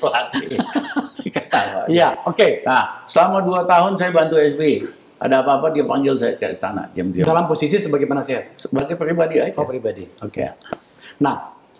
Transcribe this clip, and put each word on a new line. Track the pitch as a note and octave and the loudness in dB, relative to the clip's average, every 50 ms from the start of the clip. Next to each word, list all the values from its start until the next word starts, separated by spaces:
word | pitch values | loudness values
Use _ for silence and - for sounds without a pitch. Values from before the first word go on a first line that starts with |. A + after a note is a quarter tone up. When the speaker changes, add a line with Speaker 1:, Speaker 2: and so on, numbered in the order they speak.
Speaker 1:
pelatih." | - - - - - - - C#4 - - - - - - - D4 - - - | -2 -2 0 -2 -4 -4 -6 -6 -6 -4 -2 -2 -2 -2 -2 -4 -4 -4 -4
<laughs> | C#4+ - - - - - F#3+ | -6 -6 -6 -8 -10 -8 -6
Ketawa. | - - - - - - G2 - - F#2 - | -6 -6 -4 -2 0 0 0 0 -4 -4 -2
Speaker 2:
Iya, | - E3 E3+ E3 C3 - - - | 2 4 4 4 4 2 0 -4
oke. | - - - G3+ D#3 C3 - - | -2 2 4 4 4 4 2 0
Speaker 1:
Nah, | B2 C3 A#2+ G#2+ - - - - | 0 2 2 2 0 -6 -12 -8
selama | - - D#3+ F3 F#3 F#3+ G3 F#3 | 0 4 4 4 6 4 2 0
dua | F3+ F3+ F3+ F3 F3+ | 0 0 0 2 4
tahun | F3+ E3+ F3+ G3 G3 | 4 4 4 4 2
saya | F3 F3+ F3+ | 0 0 2
bantu | E3+ E3 D#3+ D#3+ D#3+ D#3 | 2 2 2 4 4 4
S | D3 D3 C#3+ D3 | 4 4 2 2
B | D#3 | 2
Y. | D3 A#2 G2 - - - - - - - | 2 2 0 -2 -8 -12 -16 -20 -20 -12
Ada | - - B2+ C3+ C3 B2+ C#3 | -6 -2 2 2 2 4 4
apa-apa | C#3 C3 D#3 D#3+ | 2 2 2 0
dia | D3+ C#3+ C3+ A#2 | 0 0 0 0
panggil | B2 C#3 C#3 C#3 C3+ B2 | 0 0 0 0 0 0
saya | A#2 A2+ - | 0 -2 -2
ke | - G#2+ F#2 | -2 -4 -6
istana, | - - - G2 - F#2 - - | -6 -6 -6 -6 -6 -6 -8 -8
diam-diam. | - F#2 F2+ F#2+ F2 F#2 F2+ | -6 -6 -4 -2 0 0 2
Speaker 2:
Dalam | D#3 D#3+ D#3+ - D3+ | 2 2 2 2 0
posisi | D#3 - D#3 C#3+ - C3+ | 0 -2 0 0 0 0
sebagai | - D3+ D3 C#3 C#3 | 0 0 0 0 0
penasihat? | C#3 C#3 C#3+ C3 - B2+ G#2+ - - - - | 0 -2 -2 -4 -4 -4 -6 -6 -10 -14 -14
Speaker 1:
Sebagai | - - C3+ C3+ C#3+ C#3+ E3+ E3+ | -10 -4 -4 -4 -4 -4 -4 -4
pribadi | E3 D#3 E3+ E3 E3 D#3+ D3 A#2+ | -4 -2 0 0 0 0 2 0
aja. | A#2+ C3+ - | 0 0 -2
Speaker 2:
Oh, | D3 D3 | -4 -6
pribadi. | C3+ B2+ B2+ A#2 G#2+ G2 G2+ F#2 - - - | -4 -4 -4 -4 -4 -6 -6 -10 -16 -16 -14
Oke. | A2 G#2 - - - | -14 -10 -8 -6 -6
Speaker 1:
Ya. | C2 - - - - - - - - - - - - - - C#3+ | -8 -8 -12 -12 -12 -12 -12 -14 -20 -20 -20 -20 -12 -6 -2 -2
Speaker 2:
Nah, | C#3 - - - - - - _ _ - | -2 -2 -4 -8 -14 -18 -20 _ _ -20